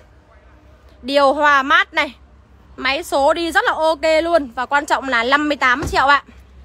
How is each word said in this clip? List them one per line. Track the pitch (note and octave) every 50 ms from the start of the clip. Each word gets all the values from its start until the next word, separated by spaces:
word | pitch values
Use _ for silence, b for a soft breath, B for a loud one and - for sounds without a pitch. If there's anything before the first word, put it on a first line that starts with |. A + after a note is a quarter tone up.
| - _ _ _ _ _ _ _ _ - - - _ - - _ _ - - -
Điều | - B3 C#4 C#4+ C#4+ C4+ C4
hòa | D4 D4 D4 C#4+ C#4 C4+
mát | C#4+ D#4+ F4+ G4 - D#4+
này, | D#4+ D4 C#4+ A3+ - - - _ - _ _ _ - _ - -
máy | - C4 B3+ C4+ D#4 -
số | - E4+ C#4+ C4+ D4+ D#4+
đi | E4+ E4+ E4
rất | - G4 A#4
là | A#4 D#4
ok | D4+ D#4+ D#4+ D#4+ C#4+ D#4+ D#4+ D#4+ D#4 E4
luôn. | E4+ E4+ D#4+ C#4+ A#3 -
Và | C4+ B3
quan | A#3+ C#4+ C#4+ D4
trọng | - D#4+ A#3 C4 C4+
là | B3+ A#3 A3+
năm | B3 C#4 D4 D4+ D4
mươi | C#4+ B3
tám | C#4 B3+ B3 C#4 E4 -
triệu | - E4+ C4
ạ. | C#4 C#4+ C#4 - - - - - - - - -